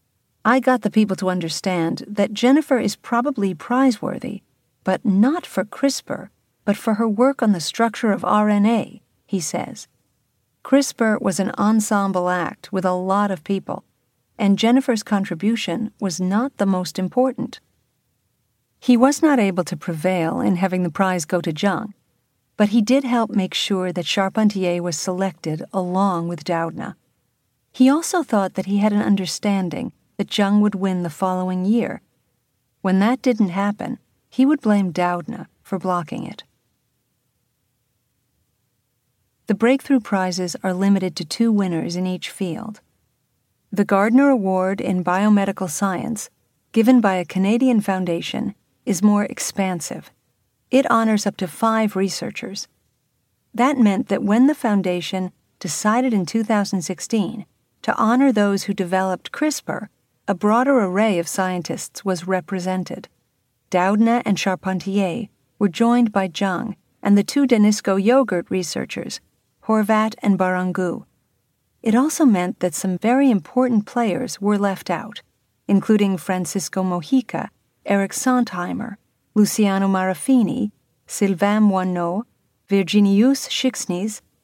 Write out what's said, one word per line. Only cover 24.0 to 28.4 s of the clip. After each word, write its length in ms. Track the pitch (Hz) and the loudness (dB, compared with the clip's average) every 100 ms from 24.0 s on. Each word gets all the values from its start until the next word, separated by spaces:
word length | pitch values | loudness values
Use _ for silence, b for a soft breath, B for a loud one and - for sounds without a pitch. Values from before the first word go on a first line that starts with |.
| 160 | -4
Charpentier 720 | - 190 220 214 196 180 175 | -2 0 2 0 2 -2 -2
was 160 | 175 160 | -4 -6
selected 680 | - 180 190 151 156 160 - | -6 -2 -4 -4 -8 -6 -4
along 560 | 196 180 185 196 175 170 | -4 -2 0 0 0 -4
with 160 | 170 | -6
Doudna. 520 | 165 165 165 160 - - _ _ _ _ _ _ _ | -4 -2 -2 -6 -12 -12 _ _ _ _ _ _ _
He 160 | - 254 | 2 4
also 360 | 294 330 359 | 4 0 -2
thought 320 | - 214 | 0 0